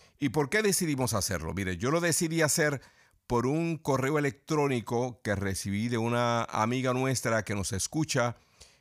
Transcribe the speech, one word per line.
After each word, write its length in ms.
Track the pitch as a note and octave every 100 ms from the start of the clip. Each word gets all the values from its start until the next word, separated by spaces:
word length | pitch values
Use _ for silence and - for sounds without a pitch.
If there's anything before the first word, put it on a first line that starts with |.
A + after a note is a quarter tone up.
| - _
¿Y 100 | C#3+
por 220 | D#3 C#3
qué 120 | G#3+
decidimos 520 | G#3+ F#3 E3+ C3+ B2
hacerlo? 400 | A2 - F2 D#2+
Mire, 240 | F2 F#2+ F2+
yo 120 | A#2+
lo 100 | E3
decidí 420 | E3+ D3+ E3 D#3+
hacer 380 | D3+ - D3+ C#3 - _ _ _ -
por 200 | A#2+ B2
un 320 | D#3 E3+ D#3+
correo 400 | - C3 C3 D3+
electrónico 1040 | C#3+ G#2 - D#3 C#3+ B2 - A#2+ B2 A#2
que 120 | A2
recibí 540 | G2 G2 F#2+ G2+ G2+ A#2
de 80 | A#2+
una 480 | A2+ A#2+ A#2+ A#2
amiga 480 | - - A2 B2+ B2+
nuestra 500 | B2 C3 B2 B2+ A2+
que 120 | G#2
nos 180 | G2+ F#2+
escucha 640 | F#2+ - D3+ D#3 C#3 A#2+ - _ _ - _